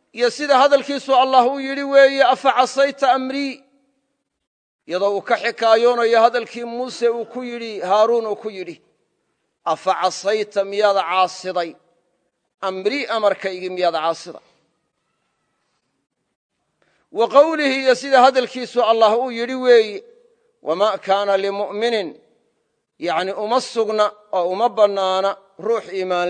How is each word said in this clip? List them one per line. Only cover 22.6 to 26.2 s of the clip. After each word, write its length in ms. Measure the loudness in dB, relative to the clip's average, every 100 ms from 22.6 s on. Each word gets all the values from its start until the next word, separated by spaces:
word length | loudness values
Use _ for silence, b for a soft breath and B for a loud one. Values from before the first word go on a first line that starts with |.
| _ _ _ -10
yacni 320 | -4 -4 -4
uma 280 | -6 -2 -2
sugna 440 | -2 -2 -2 2 0 -2 -6
oo 180 | -4 -2
uma 180 | 0 0
bannaana 680 | 2 2 2 0 0 -2 -4 _ -10
ruux 260 | -4 -4 -4
iimaan 360 | -8 -4 -2